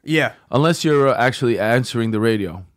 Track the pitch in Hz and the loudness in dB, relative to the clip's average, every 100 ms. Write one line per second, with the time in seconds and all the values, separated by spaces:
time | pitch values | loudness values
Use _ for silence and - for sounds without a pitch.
0 | - 156 120 - - 131 160 165 160 147 | -4 -2 -2 -6 -4 0 0 0 2 2
1 | 135 120 127 - 123 98 107 123 120 117 | 2 2 0 0 -2 0 0 0 0 -4
2 | 113 107 113 110 92 90 92 | -2 0 0 0 -4 -10 -18